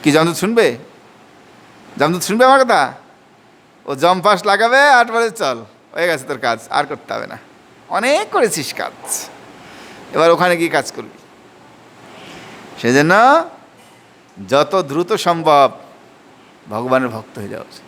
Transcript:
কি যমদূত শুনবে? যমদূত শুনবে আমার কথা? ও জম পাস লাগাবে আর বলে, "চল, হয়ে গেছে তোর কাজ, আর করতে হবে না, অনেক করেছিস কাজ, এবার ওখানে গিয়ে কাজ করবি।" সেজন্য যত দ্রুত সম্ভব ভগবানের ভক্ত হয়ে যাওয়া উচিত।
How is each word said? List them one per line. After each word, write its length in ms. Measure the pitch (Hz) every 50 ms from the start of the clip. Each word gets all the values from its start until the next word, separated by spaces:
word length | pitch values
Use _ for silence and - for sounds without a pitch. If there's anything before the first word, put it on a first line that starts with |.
| -
কি 80 | 156
যমদূত 240 | 143 156 160 170 165
শুনবে? 420 | - 180 196 233 233 214 151 120 117 - - - - _ - - - - _ _ - _ _ - - - - - - - - - -
যমদূত 240 | 139 151 170 180
শুনবে 240 | - - 190 226 254
আমার 200 | 262 269 277 262
কথা? 280 | 247 226 170 143 123 127 - - _ _ _ _ _ _ _ _ _ _ _ _ _ _ _ _
ও 100 | - 143
জম 260 | 131 143 175 185 185
পাস 240 | 165 208 208 185 -
লাগাবে 340 | 208 196 202 226 233 247 269
আর 260 | 285 294 277 247 240
বলে, 260 | 233 226 233 233 226
"চল, 340 | 220 233 196 139 127 113 113 101 - _ _ _
হয়ে 160 | - 156 170 180
গেছে 180 | 165 143 131 131
তোর 100 | 143 123
কাজ, 220 | 120 123 117 117 - -
আর 160 | - 143 143
করতে 280 | 135 147 123 - - 110
হবে 140 | 113 113 95
না, 100 | - 113 - _ _ _ _ _ _ _ _ -
অনেক 400 | - 180 214 254 285 349 427 415
করেছিস 440 | - 403 - 214 151 170 135 - -
কাজ, 560 | - - 64 - - - - - - - - - - - - - - - - - - - - - - - - -
এবার 180 | 147 156 170
ওখানে 260 | 170 160 175 180 175 170
গিয়ে 120 | 165 165
কাজ 220 | - 151 131 -
করবি।" 260 | - - 113 101 - - - - - _ _ - _ - - - - - - - - - - - - - - - - - - - - - - - - -
সেজন্য 640 | - 120 123 139 147 160 180 208 233 262 285 330 330 - - - _ _ _ _ - - - - _ _ _ _ _ _ _ - 98 92
যত 320 | 123 139 151 - - 190
দ্রুত 320 | 175 139 135 160 175 175 220
সম্ভব 580 | 190 - 180 175 165 160 156 151 143 139 123 101 - - - - - - - - _ _ - - _ - - _ _ _ -
ভগবানের 400 | 107 107 120 127 131 131 131 123
ভক্ত 300 | 110 110 110 - - -
হয়ে 100 | 104 101
যাওয়া 160 | 107 110 - -
উচিত। 120 | - - -